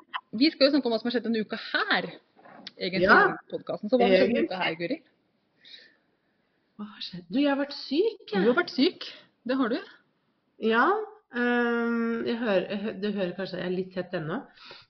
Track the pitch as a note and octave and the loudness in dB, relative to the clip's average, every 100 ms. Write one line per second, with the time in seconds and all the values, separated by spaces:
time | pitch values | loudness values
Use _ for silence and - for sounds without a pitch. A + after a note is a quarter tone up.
0 | - - - G#3+ D4+ - C#4 C#4+ B3 A3+ | -12 -14 -10 0 0 4 2 4 0 -2
1 | A#3+ A#3+ A3 A3+ G#3 A3 - D4+ G#4+ G#3+ | -2 -2 -2 -2 -4 -8 -6 -4 0 0
2 | F3+ - _ _ - - - - F#3+ F3 | -2 -10 _ _ -20 -20 -20 -8 -4 2
3 | F#3+ F#4 G4+ D#4+ - D#3 - - G#3 B3 | 6 8 6 0 -8 -10 -8 -8 0 2
4 | G3+ F#3 A#3 A#3+ E4+ F#3 E3 E3 E3+ D4+ | 6 6 6 2 0 -2 -4 -4 -6 -6
5 | _ _ _ _ _ _ - - - _ | _ _ _ _ _ _ -20 -20 -20 _
6 | _ _ _ _ _ _ _ - G#3 - | _ _ _ _ _ _ _ -16 -16 -14
7 | - F3+ F3+ A3+ C#4+ C#4 C#4 - - C#4+ | -14 -14 -4 0 2 0 -4 -8 -4 0
8 | A4 G#4+ - F#3+ G#3 B3+ E4+ - C#4 - | 0 0 0 2 4 4 0 2 0 0
9 | - - - _ A3+ C4 A#3 D4 - - | -10 -16 -20 _ -4 -2 0 -2 -8 -20
10 | _ _ _ _ _ - A3 A3+ D4 G#4+ | _ _ _ _ _ -4 0 2 4 2
11 | G#4+ - _ B3 A#3+ A#3+ A#3+ A#3 A#3 A#3 | -4 -14 _ -4 0 2 2 0 0 0
12 | A#3 A#3 A#3 A#3 A#3 F#3+ - G3+ G#3+ F#3+ | -2 -2 -4 -2 0 0 0 -4 -6 -6
13 | G#3 G3 F3+ F3+ F#3 F3 F3+ F#3 F#3 F#3 | -4 -2 -4 -4 -8 -6 -4 -4 -4 -8
14 | F3+ F3 D#3 A3 - _ - - | -6 -6 -6 -8 -10 _ -20 -20